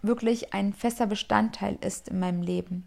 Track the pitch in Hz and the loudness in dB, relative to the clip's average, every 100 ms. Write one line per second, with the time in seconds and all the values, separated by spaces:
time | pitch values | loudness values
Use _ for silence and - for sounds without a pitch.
0 | 208 233 226 233 - 196 202 202 233 233 | 2 2 2 0 0 -2 -2 0 -2 2
1 | 220 208 - 214 220 - 202 196 - - | 0 0 2 4 4 0 -4 -2 -4 -6
2 | - 185 185 175 175 180 180 180 | -6 -2 0 0 0 -2 -2 -6